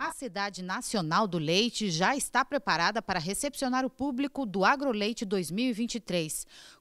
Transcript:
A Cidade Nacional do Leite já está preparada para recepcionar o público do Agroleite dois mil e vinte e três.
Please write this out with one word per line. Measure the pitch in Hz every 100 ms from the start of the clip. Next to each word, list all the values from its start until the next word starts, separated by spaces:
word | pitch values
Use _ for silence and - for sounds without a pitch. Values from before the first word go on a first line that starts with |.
A | 311
Cidade | - 262 180 202 185
Nacional | 180 202 - 220 156 175 220
do | 170
Leite | 151 180 240 - 208
já | 160 185
está | 269 - 240
preparada | 262 285 - 160 170 214
para | - 180
recepcionar | 156 202 285 - 254 254
o | 262
público | - 277 247 285 - 247
do | 185
Agroleite | 196 277 277 214 208 226
dois | 202 196 160
mil | 185 254
e |
vinte | 208 240 233
e |
três. | - 180 156 - - - - -